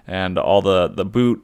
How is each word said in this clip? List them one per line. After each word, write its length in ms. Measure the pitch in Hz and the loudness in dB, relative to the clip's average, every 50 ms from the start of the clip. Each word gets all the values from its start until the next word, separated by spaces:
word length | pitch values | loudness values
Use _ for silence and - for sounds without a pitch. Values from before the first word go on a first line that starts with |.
| _ | _
and 320 | - 90 95 95 92 90 - | -10 -6 -6 -6 -4 -4 -2
all 240 | - - 95 101 92 | 0 2 2 2 4
the, 240 | 95 95 90 87 | 4 2 2 2
the 180 | 82 - - 95 | 0 -2 -4 -6
boot, 380 | 101 110 123 123 120 117 - | -4 -2 0 0 0 0 -2